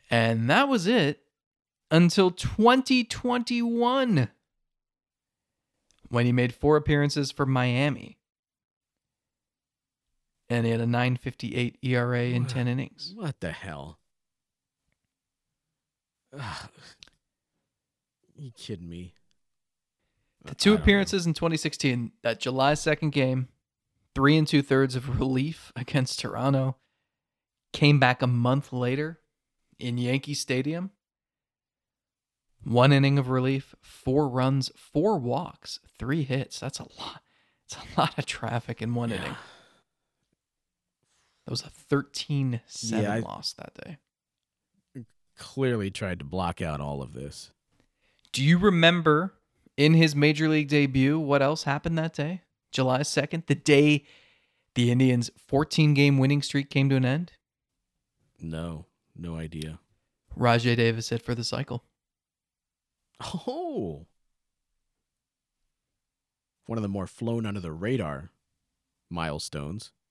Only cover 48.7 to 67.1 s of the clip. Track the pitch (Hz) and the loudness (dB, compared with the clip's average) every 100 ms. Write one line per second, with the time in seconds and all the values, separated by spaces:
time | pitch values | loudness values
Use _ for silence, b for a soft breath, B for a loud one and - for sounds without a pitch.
48.7 | 175 165 175 160 151 185 - _ _ _ | 6 4 4 4 2 0 -8 _ _ _
49.7 | - 147 165 160 143 147 151 156 156 147 | 2 6 8 6 6 4 4 2 2 2
50.7 | 147 143 131 131 156 151 143 139 160 - | 2 2 4 2 2 0 2 2 0 -2
51.7 | 139 - 165 160 - 147 180 - _ _ | -4 -2 -2 -4 -4 -6 -8 -14 _ _
52.7 | - 131 127 143 - 143 165 - 143 - | -2 0 0 0 -2 -2 -6 -2 0 6
53.7 | 143 147 147 b b b b b b b | 6 6 4 b b b b b b b
54.7 | - 120 123 131 123 117 - _ 139 156 | 0 2 4 4 4 -2 -10 _ -2 0
55.7 | - 151 143 143 139 131 143 139 143 139 | 2 4 6 4 4 2 2 0 -4 -2
56.7 | 139 135 135 127 139 175 _ _ _ _ | 0 2 2 2 -2 -6 _ _ _ _
57.7 | _ _ _ _ _ _ _ 82 80 85 | _ _ _ _ _ _ _ -12 -10 -10
58.7 | 82 82 _ _ - 85 82 80 78 78 | -12 -16 _ _ -14 -10 -8 -10 -10 -10
59.7 | 78 _ _ _ _ _ - 123 117 120 | -12 _ _ _ _ _ -2 2 2 2
60.7 | 117 117 113 113 117 - 120 113 120 139 | 2 2 0 -4 -6 -6 -6 -6 -8 -8
61.7 | 120 - _ _ _ _ _ _ _ _ | -10 -12 _ _ _ _ _ _ _ _
62.7 | _ _ _ _ _ - 175 - 269 349 | _ _ _ _ _ -12 -10 -8 -8 -6
63.7 | 269 98 73 82 _ _ _ _ _ _ | -6 -8 -10 -16 _ _ _ _ _ _
64.7 | _ _ _ _ _ _ _ _ _ _ | _ _ _ _ _ _ _ _ _ _
65.7 | _ _ _ _ _ _ _ _ _ - | _ _ _ _ _ _ _ _ _ -10
66.7 | 113 104 98 92 | -6 -6 -6 -8